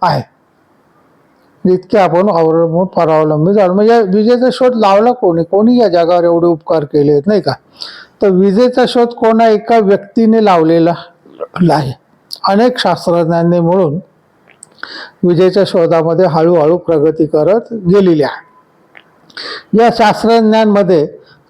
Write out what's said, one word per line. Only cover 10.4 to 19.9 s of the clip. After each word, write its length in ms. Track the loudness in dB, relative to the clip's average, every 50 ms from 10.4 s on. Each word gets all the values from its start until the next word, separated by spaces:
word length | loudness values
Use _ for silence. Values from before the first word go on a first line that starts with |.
| 2
लावलेला 500 | 2 2 2 2 2 2 2 2 0 -2 -4 -10 -18 _ _ _ -20 -16 -16 -16 -14 -4 -2 0 0
आहे. 220 | 0 0 -2 -6 -10 -14 _ _ _ _ _ _ -14 -8 -4 -2
अनेक 300 | 0 0 0 0 -2 -2
शास्त्रज्ञांनी 840 | -2 -2 -4 -2 -2 -2 -2 -2 0 -2 -2 0 0 0 0 0
मिळून 380 | 0 0 0 0 0 -2 -4 -6 -10 _ _ _ _ _ _ _ _ _ _ _ -20 _ _ -20 -20 -18 -18 -20 -20 -20 _ _
विजेच्या 400 | -2 0 2 2 2 2 2 0 -2
शोधामध्ये 600 | 0 0 0 0 2 0 0 0 0 0 0 0
हळूहळू 500 | 0 0 0 0 2 2 2 2 0 0
प्रगती 500 | -2 -2 -2 -2 0 0 0 0 -2 -2
करत 460 | -2 -2 0 0 0 0 -2 -2 -6
गेलेली 500 | -10 -6 -2 0 2 2 2 2 2 0
आहे. 1600 | -2 -4 -6 -12 -18 _ _ _ _ _ _ _ _ _ _ -20 _ _ _ _ _ _ _ -18 -16 -16 -16 -18 -8 _ 0 2
या 100 | 2 2